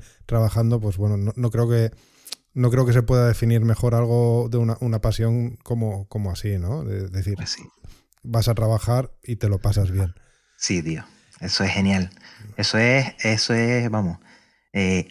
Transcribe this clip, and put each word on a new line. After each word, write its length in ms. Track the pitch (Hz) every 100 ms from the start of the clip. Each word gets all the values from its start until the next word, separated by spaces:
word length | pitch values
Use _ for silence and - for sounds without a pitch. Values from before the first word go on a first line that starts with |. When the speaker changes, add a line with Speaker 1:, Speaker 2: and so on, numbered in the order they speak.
| - _ -
Speaker 1:
trabajando, 520 | 117 110 117 113 120
pues 180 | 107 90
bueno, 200 | 104 104
no, 160 | 101 123
no 140 | 120
creo 180 | 113 117
que, 220 | 117 113 - _ _ - - _
no 160 | 131 123
creo 160 | 123 123
que 80 |
se 80 | 120
pueda 260 | 117 127 120
definir 340 | 110 113 117
mejor 340 | 113 110 120 117
algo 540 | 117 120 120 117 120
de 60 | 117
una, 200 | 113 113
una 200 | 123 110
pasión 560 | 110 104 113 120 120 110
como, 440 | - 117 110 101 98
como 220 | 107 101
así, 280 | 87 104 98
¿no? 240 | 87 151
De, 240 | 120 98 95
decir, 280 | 92 95 92
Speaker 2:
Pues 120 | -
sí. 140 | - - _ - - _ _
Speaker 1:
vas 260 | 123 117 120
a 40 |
trabajar 580 | 107 110 110 - 123 123 -
y 140 | - 113
te 120 | 107
lo 80 | 98
pasas 300 | - 101 95
bien. 240 | 95 90 - _ _ _ -
Speaker 2:
Sí, 260 | - -
tío, 200 | 156 160 - _ _ -
eso 220 | 87 -
es 80 | 95
genial. 400 | 101 98 95 92 - - - 104 -
Eso 220 | - 110
es, 360 | 120 135 131 - 110
eso 300 | 113 - 117
es, 340 | 117 123 117
vamos, 300 | 107 92 85 _ - _ _ _
eh, 340 | 98 92 92 87